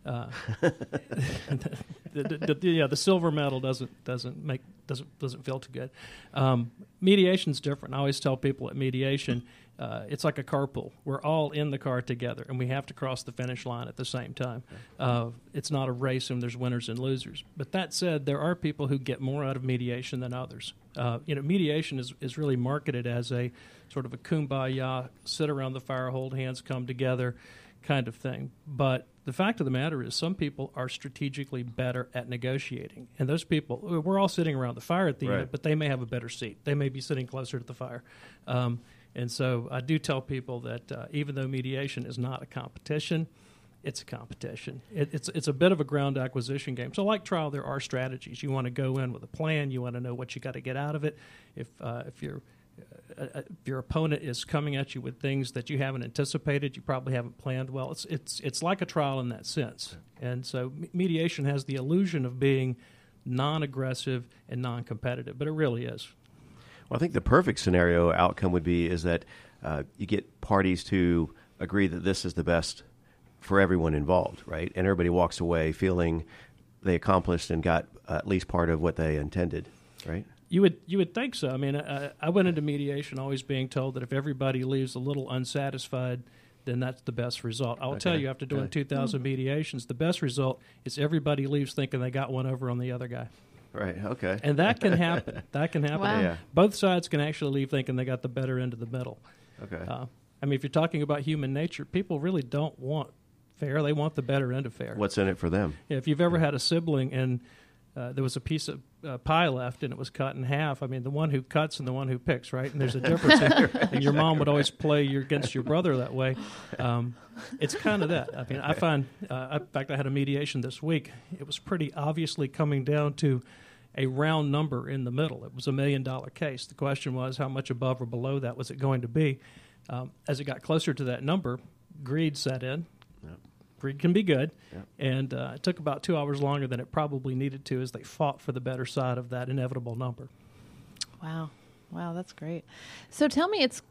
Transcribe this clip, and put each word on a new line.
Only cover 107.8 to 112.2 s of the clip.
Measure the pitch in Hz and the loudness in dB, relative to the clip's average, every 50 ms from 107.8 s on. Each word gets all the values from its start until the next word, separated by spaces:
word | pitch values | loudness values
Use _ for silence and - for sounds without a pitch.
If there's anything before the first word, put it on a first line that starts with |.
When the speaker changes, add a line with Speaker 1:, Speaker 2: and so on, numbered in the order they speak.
| _ _ - | _ _ -10
Speaker 1:
uh, | 135 123 123 | -8 -8 -6
there | 131 131 135 | -2 -2 -2
was | 127 - | 0 -2
a | 139 | -2
piece | - - 160 156 - - | -2 -2 -2 -2 -2 -4
of, | 143 135 - _ _ _ - | -8 -10 -12 _ _ _ -10
uh, | 156 131 123 | -8 -8 -4
pie | - - 156 160 175 160 | 0 4 4 6 6 4
left | 131 127 123 123 123 - - | 2 0 -2 -4 -6 -4 -6
and | 131 123 | -6 -6
it | - | -6
was | 131 - | -8 -8
cut | - - 139 135 135 | -4 -2 -2 -2 -2
in | 135 127 | -4 -2
half, | 123 139 143 156 151 139 - 143 | 0 0 0 0 0 -2 -2 -4
I | 127 | -6
mean, | 127 131 120 | -4 -4 -4
the | 135 | -4
one | 139 147 160 160 | -2 0 2 2
who | 139 135 | 2 0
cuts | 131 - - 156 156 160 - - | 0 0 2 2 2 2 -2 -6
and | 143 127 | -4 -4
the | 127 | -2
one | 131 139 131 | -2 -2 -2
who | 131 | -2
picks, | 123 | -2